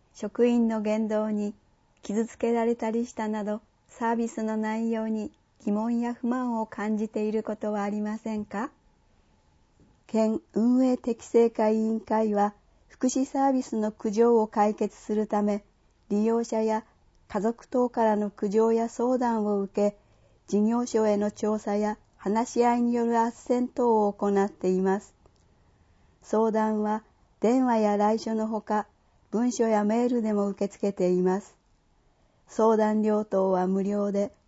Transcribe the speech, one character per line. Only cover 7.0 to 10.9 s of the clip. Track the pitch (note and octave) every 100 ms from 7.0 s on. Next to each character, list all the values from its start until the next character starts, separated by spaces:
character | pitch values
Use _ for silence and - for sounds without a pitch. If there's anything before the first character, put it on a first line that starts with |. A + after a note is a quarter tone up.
| A3
て | A3
い | G#3+
る | A3
こ | G#3+ G#3
と | G#3+
は | G#3
あ | G3+
り | G#3
ま | G#3 A3
せ | A3+ G#3+
ん |
か？ | G#3 G3 C4 - _ _ _ _ _ _ _ _ _ _ _ _ -
県 | A3 A3 A3 -
運 | G3+ A#3 B3+
営 | C4